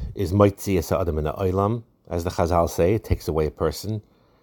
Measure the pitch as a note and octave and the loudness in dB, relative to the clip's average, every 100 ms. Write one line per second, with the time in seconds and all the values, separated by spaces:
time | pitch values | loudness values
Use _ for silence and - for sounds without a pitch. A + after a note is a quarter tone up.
0 | - - F#2 G2 G2+ G2 - F#2 D#2+ E2 | -10 -6 -2 4 4 4 -2 -2 0 -2
1 | F2 D#2 D2+ - F#2+ F#2 G2+ A#2+ - _ | 0 -2 -2 -2 0 2 0 -2 -8 _
2 | _ F2 E2+ - E2+ E2+ E2 - F2 A2 | _ -4 -4 -2 2 2 2 2 2 2
3 | - - - D#2 D#2 - E2 - G2 G#2+ | 0 -4 -2 -2 -2 -2 -4 -4 -6 -8
4 | - _ _ _ | -10 _ _ _